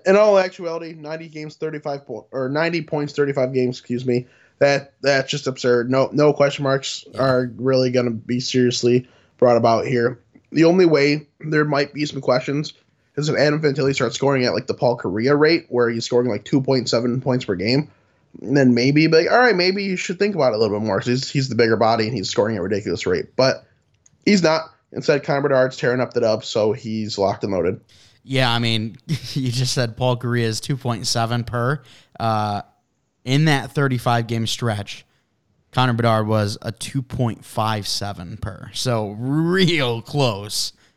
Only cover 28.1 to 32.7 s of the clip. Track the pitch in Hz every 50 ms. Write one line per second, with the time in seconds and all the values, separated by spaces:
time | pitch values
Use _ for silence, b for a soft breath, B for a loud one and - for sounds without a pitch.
28.1 | b b b - 135 131 127 120 117 120 120 117 113 110 110 113 92 - _ -
29.1 | 156 - - - - 139 127 127 117 131 127 127 - 139 123 113 110 - 127 127
30.1 | 123 117 127 120 120 120 117 113 110 107 - - 143 123 - 120 117 95 127 -
31.1 | - 117 113 113 120 120 117 - 123 120 120 127 151 120 b b b b b b
32.1 | b - 113 113 110 107 107 104 104 101 - _